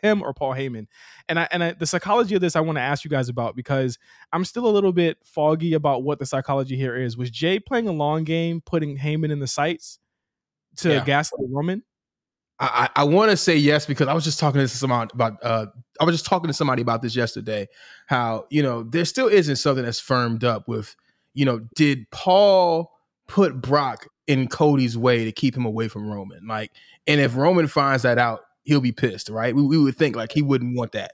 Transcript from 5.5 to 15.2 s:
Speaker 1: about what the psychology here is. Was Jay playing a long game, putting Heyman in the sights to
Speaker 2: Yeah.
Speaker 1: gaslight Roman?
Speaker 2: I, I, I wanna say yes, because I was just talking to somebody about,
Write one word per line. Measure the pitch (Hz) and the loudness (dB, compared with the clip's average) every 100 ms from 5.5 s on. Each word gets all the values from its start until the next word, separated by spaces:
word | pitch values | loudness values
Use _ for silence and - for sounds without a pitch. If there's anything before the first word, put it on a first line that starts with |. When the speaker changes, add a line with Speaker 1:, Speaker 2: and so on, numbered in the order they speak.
| 160 165 | 2 0
Speaker 1:
about | 160 147 127 | 0 2 0
what | 135 147 | -2 -4
the | 135 | -4
psychology | 135 131 139 131 131 | -4 -2 -4 -2 -4
here | 131 120 | -4 -4
is. | 123 117 | -6 -6
Was | 123 | -8
Jay | 113 165 196 | -4 -2 -2
playing | - 240 220 | -2 -2 -2
a | |
long | 156 147 156 | -2 -2 -2
game, | 160 165 165 170 | -2 -2 -2 -4
putting | - 165 147 139 | -4 -2 -2 -4
Heyman | 151 156 151 | -4 -2 -2
in | 147 | -4
the | 135 | -4
sights | - 151 170 - - _ _ _ _ _ _ _ - | -2 -2 -4 -10 -20 _ _ _ _ _ _ _ -4
to | 170 | 0
Speaker 2:
Yeah. | 143 | 2
Speaker 1:
gaslight | 139 143 156 - 131 | 2 0 -2 -6 -6
Roman? | 135 165 196 - _ _ _ _ _ _ - | -4 -4 -6 -10 _ _ _ _ _ _ -6
Speaker 2:
I, | 131 120 127 135 | -2 0 0 2
I, | |
I | |
wanna | 143 180 220 196 | 4 4 4 4
say | - | 2
yes, | 156 143 151 147 | 4 4 2 0
because | 139 135 | 0 0
I | |
was | 165 | 0
just | 156 - | -2 0
talking | 151 139 | 2 2
to | 131 | 0
somebody | - 135 120 113 | -2 0 0 -2
about, | 123 | -2